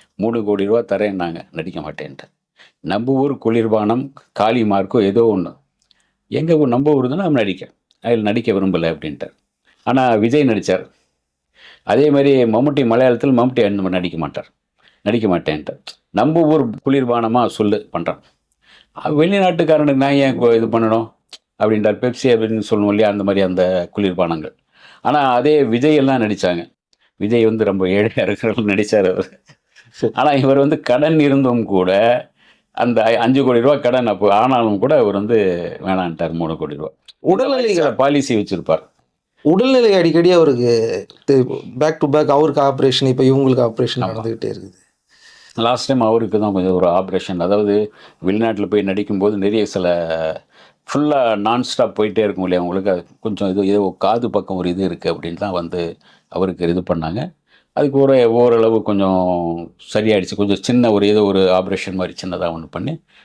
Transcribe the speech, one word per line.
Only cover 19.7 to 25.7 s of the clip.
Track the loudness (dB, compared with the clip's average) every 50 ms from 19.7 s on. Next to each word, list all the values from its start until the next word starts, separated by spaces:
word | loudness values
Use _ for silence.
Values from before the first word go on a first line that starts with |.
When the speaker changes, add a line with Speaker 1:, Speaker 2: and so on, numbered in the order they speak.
| 2 2 2 2 2
Speaker 1:
நான் | 2 2 2
ஏன் | 2 2 2 2 0 2
கு-, | 2 2 2
இது | 2 2 0 0 0
பண்ணணும்?" | 2 2 0 0 -2 -4 -12 _ _ _ -20 -20 _ _ _ -2 0
அப்படின்ட்டார். | 0 0 2 2 0 0 0
பெப்சி | -2 -4 -4 -2 2 2
அப்படின்னு | 2 2 2 0 -2 -4
சொல்லுவோம் | -2 -2 -2 0 2 2 2
இல்லையா, | 2 2 2
அந்த | 0 0 -2
மாதிரி | 0 0 0 0
அந்த | 0 0 0 0 0 0 -2 -4 -4 -4
குளிர்பானங்கள். | -2 -2 -2 0 -2 -2 -2 -2 -6 -8 -12 -16 _ _ _ _ _ -20 -20 -20 _
ஆனா | -4 -2 0 2 2 2 0
அதே | 2 2 2 2 2 2
விஜய் | 2